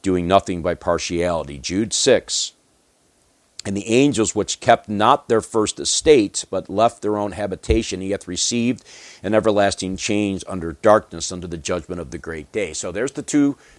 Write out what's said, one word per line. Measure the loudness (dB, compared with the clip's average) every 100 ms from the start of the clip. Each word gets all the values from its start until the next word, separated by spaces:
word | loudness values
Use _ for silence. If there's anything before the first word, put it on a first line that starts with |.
doing | 0 -2 4
nothing | 2 2 -4
by | -4 -4
partiality." | -2 -2 0 -2 -2 -2 -6 -10
Jude | -4 -2 -2
six, | 0 2 2 2 -6 -6 _ _ _ _ _ _ _ _ _ _ _ -8
"And | -6
the | 2
angels | 4 4 2 0
which | 0 -4 -2
kept | 4 4 2
not | 0 2 2 2
their | 0
first | 2 0 0 -2
estate, | -4 0 4 6 4 -4 -6
but | -8 -4
left | 0 0 0
their | -4 -2
own | -4
habitation, | -6 -6 -8 0 0 0 -6
he | -4
hath | -6 -6
received | -4 -2 0 0 -2 -8 -20 -20 -12
an | 0
everlasting | 2 4 2 2 0 -6 -6
change | -2 0 0 -4 -6
under | -8 -8
darkness, | 0 6 6 4 -10 -10
unto | -8 -10
the | -10
judgment | -6 -6 -6 -10
of | -10
the | -12
great | -10 -12 -8
day." | -6 -6
So | -6 -8
there's | -4 -6
the | -6
two | -2 2 2 0 -14